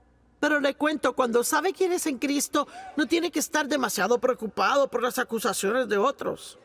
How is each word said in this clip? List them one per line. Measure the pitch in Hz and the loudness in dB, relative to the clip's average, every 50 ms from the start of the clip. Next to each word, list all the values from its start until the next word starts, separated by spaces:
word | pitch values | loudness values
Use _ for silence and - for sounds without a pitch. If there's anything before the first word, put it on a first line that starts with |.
| _ _ _ _ _ _ _ - | _ _ _ _ _ _ _ -2
Pero | 294 302 302 294 | 0 2 2 2
le | 269 277 277 | 2 0 0
cuento, | - 294 311 311 - - 262 247 | 2 0 0 0 2 0 0 2
cuando | - 262 233 220 240 | 2 0 2 2 2
sabe | 240 - 311 302 311 381 | 2 2 0 2 0 0
quién | - - 381 339 | 0 0 0 0
es | 359 339 - | 0 0 -2
en | 311 262 226 | -4 -4 -2
Cristo, | 294 269 285 285 - - - 294 277 - - - - - - | -2 -2 0 -2 -2 0 0 -2 -2 -2 -8 -16 -14 -8 -4
no | 285 302 | -2 0
tiene | 220 330 339 330 349 | 0 0 0 0 -2
que | - 311 | -2 -4
estar | - - - 302 294 | -4 0 0 -2 0
demasiado | 240 302 277 247 202 - 208 180 214 240 240 | 0 0 0 0 -2 -2 -2 2 2 2 2
preocupado | - 254 240 - 220 196 - 202 190 208 262 285 269 - | 2 0 0 0 -4 -6 -2 0 2 2 4 2 2 2
por | - 240 | 0 -2
las | 233 247 - 254 | -2 -2 -2 -2
acusaciones | 247 - 226 220 - 220 185 - - 196 226 262 254 202 | -4 -4 -4 -2 -2 -2 -2 0 -2 0 0 0 0 0
de | 214 | 0
otros. | 196 214 269 - - - - - - - - - - | 2 2 0 0 -2 -6 -6 -6 -8 -12 -18 -20 -20